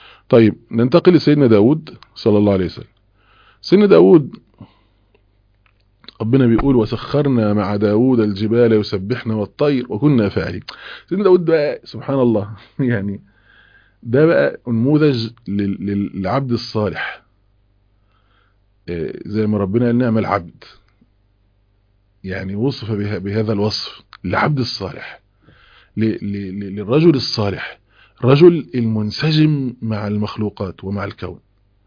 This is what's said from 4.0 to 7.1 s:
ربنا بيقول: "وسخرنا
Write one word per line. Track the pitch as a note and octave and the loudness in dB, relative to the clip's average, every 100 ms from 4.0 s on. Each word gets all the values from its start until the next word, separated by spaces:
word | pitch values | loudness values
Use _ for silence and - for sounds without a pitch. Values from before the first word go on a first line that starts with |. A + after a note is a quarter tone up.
| F#3 F3 C3 - _ - - _ _ _ _ _ _ _ _ _ _ _ _ _ - - | 8 6 4 -10 _ -20 -20 _ _ _ _ _ _ _ _ _ _ _ _ _ -20 -10
ربنا | A2 C3 B2 | 0 2 4
بيقول: | A2+ C#3 B2+ | 4 4 2
"وسخرنا | G#2+ A2+ - | 0 -4 -4